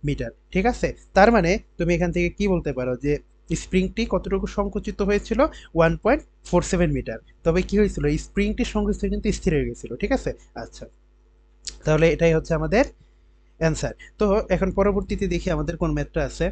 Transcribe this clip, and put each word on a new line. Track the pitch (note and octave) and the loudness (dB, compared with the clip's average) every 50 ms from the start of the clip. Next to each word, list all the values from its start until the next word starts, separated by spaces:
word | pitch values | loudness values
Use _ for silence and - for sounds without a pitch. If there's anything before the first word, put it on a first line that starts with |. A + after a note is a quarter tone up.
| - | -4
মিটার, | D3 C#3+ - B2+ A2+ - _ _ _ - | -4 -4 -4 -6 -10 -10 _ _ _ -4
ঠিক | F#3 F#3+ A#3+ | 0 0 0
আছে। | A#3+ - - D3 A#2+ - - _ _ | 0 0 -4 -4 -4 -8 -18 _ _
তার | F#3+ G3 A3 A#3 | 6 8 8 8
মানে | A3 E3+ E3 F#3+ - - _ _ | 6 4 4 2 0 -2 _ _
তুমি | - F3+ E3 F3 | -4 0 0 2
এখান | D#3+ F3+ F3 D#3+ | 2 2 0 0
থেকে | F3+ F3 F3 E3 | 0 -2 -2 -2
কি | - G#3 G3+ F#3 | -2 0 0 0
বলতে | E3+ D3+ D3+ C3+ | 0 0 -4 -4
পারো, | B2+ B2+ B2+ B2+ A#2+ C3 | -2 -2 -4 -4 -2 -2
যে | C#3+ D3 C#3 - _ _ _ _ _ E3+ - | -2 -2 -2 -4 _ _ _ _ _ -6 -6
স্প্রিংটি | - - - F#3 F#3 F#3 F#3 - A3+ A3+ - | -6 -2 0 0 0 0 -2 -4 -4 -2 -2
কতটুকু | F#3 F#3 F#3+ F#3+ F#3+ F#3 F#3+ - | -4 -2 -2 -4 -4 -4 -4 -4
সংকুচিত | - G3+ G3+ - G#3 - - G3 - G3+ F#3+ | -4 -4 -4 -4 -6 -8 -8 -6 -4 0 0
হয়েছিল? | G#3 G#3 - - A3+ A3 C#4+ D#4+ - - - - _ | 0 0 0 -2 0 0 0 0 0 -10 -20 -6 _
ওয়ান | E3 E3 E3 E3 D#3+ - | 4 4 4 2 0 2
পয়েন্ট | G#3 C4 D4+ - _ _ _ _ | 2 2 2 -2 _ _ _ _
ফোর | - - F3 E3+ - | 0 0 0 2 2
সেভেন | - F3 F3 D#3+ C#3+ | 0 2 2 2 0
মিটার। | C3 A#2+ - A2+ A2 - - - _ _ | -2 -4 -6 -10 -12 -14 -20 -20 _ _
তবে | E3+ E3 F3+ F3+ - | 0 2 2 0 0
কি | G3 G3+ | 2 2
হয়েছিল? | G#3+ G3 - - C#3+ D3 D3 | 2 2 2 -2 -2 0 0
এই | D#3 D3+ | -2 -4
স্প্রিংটি | - - - G3+ G#3 G#3+ - A#3+ - - | -6 -2 -2 -2 -2 0 -2 -4 -2 -2
সংকুচিত | G#3+ G#3 G3+ G3+ - | -2 -2 -2 -2 -2
হয়ে | - G3 G3 | -2 -4 -4
কিন্তু | G#3+ - G#3+ F#3+ | -2 -2 -2 -2
স্থির | - - F#3+ D#3+ | 0 0 0 0
হয়ে | C#3+ C3 A#2+ | 2 0 -2
গেছিল, | A#2+ - - A2 A#2 B2 | -6 -10 -10 -12 -8 -6
ঠিক | - C3+ - | -2 -2 -2
আছে। | - - D3 B2 - - _ _ A#2 A2+ | -2 -2 -6 -8 -8 -14 _ _ -14 -14
আচ্ছা, | A2+ - - A#2+ G#2+ _ _ _ _ _ _ _ _ _ _ _ _ _ _ _ - - - - | -14 -14 -18 -18 -20 _ _ _ _ _ _ _ _ _ _ _ _ _ _ _ -16 -16 -8 -2
তাহলে | D3+ D#3 D3+ D#3+ E3 D3 | 0 2 4 4 2 2
এটাই | C#3+ E3 E3+ D#3+ | 2 2 2 2
হচ্ছে | D#3+ D#3 - E3 D3+ | 2 0 -2 -4 -2
আমাদের | D3+ D#3 E3 A3+ C#4+ - - _ - _ _ _ _ _ _ _ _ _ _ _ | -2 0 2 2 0 0 -4 _ -20 _ _ _ _ _ _ _ _ _ _ _
অ্যান্সার। | D#3 D#3+ D#3 - - B2 - _ - - _ _ | 0 0 0 0 -4 -8 -8 _ -20 -20 _ _
তো | G#3+ G#3 G3 A3 - - F#3 | 0 2 2 0 2 0 0
এখন | D#3+ F#3+ F#3+ F3+ - | 0 0 -2 0 2
পরবর্তীতে | G3 G#3 G3 G3+ G3 - G#3 F#3 G3+ F#3 F3 | 2 2 2 0 -2 -2 -4 -2 -2 -2 -2
দেখি | E3+ - F#3 E3 | -2 -2 -2 -2
আমাদের | D3+ D3+ D3+ E3 D#3+ | -2 -2 -4 -4 -2
কোন | F3 D#3+ D3+ | -2 -2 0
ম্যাথটা | D3 C#3+ D3 _ E3 C#3+ B2+ | -2 -4 -4 _ -4 -4 -4
আছে। | - - D#3+ F#3 | -4 -4 -4 -4